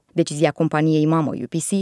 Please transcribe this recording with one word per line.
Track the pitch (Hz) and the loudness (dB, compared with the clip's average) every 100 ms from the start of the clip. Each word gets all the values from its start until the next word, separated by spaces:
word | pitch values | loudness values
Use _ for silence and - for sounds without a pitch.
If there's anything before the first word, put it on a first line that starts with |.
| - | -4
Decizia | 170 160 147 156 | -2 -2 2 0
companiei | - 160 151 160 156 151 | 2 0 2 2 2 2
mamă | 160 139 | 2 0
U | - - | -6 -6
P | |
C | 165 - 196 | -6 -4 -4